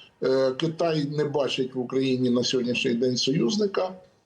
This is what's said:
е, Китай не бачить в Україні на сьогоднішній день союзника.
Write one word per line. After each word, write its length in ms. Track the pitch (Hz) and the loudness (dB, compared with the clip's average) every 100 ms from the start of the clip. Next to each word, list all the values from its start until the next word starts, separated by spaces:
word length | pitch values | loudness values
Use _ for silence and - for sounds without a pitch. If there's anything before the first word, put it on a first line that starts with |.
| - - | -20 -6
е, 300 | 131 135 135 | 0 2 2
Китай 520 | 131 160 - 170 156 | 0 -4 0 0 0
не 200 | 143 147 | -2 -2
бачить 500 | 143 143 127 - 131 | -2 0 0 -2 -4
в 40 | 127 | -4
Україні 520 | 123 131 135 127 127 | -2 0 0 2 2
на 140 | 123 | 2
сьогоднішній 500 | 120 131 120 120 135 | 2 0 0 0 0
день 220 | 117 127 123 | 0 0 0
союзника. 760 | 131 160 226 208 202 - 185 185 - _ | 0 2 2 2 0 0 -4 -6 -20 _